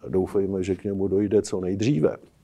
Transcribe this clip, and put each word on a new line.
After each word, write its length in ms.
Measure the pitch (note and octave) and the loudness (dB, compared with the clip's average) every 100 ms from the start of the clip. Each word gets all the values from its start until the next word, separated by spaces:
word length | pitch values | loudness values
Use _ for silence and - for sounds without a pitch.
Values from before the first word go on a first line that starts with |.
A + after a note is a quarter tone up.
a 80 | - | -2
doufejme, 540 | F#2 F2+ G#2 G2 G2 | 0 0 0 0 -2
že 120 | F#2 F#2 | -2 -2
k 80 | |
němu 240 | G#2 G2 G2 | -2 -2 0
dojde 340 | F#2+ G#2 G#2+ | 2 4 2
co 200 | - F#2+ | 2 -4
nejdříve, 540 | F#2 G2 G#2+ D3+ D3+ - - _ | -4 0 0 2 0 -2 -14 _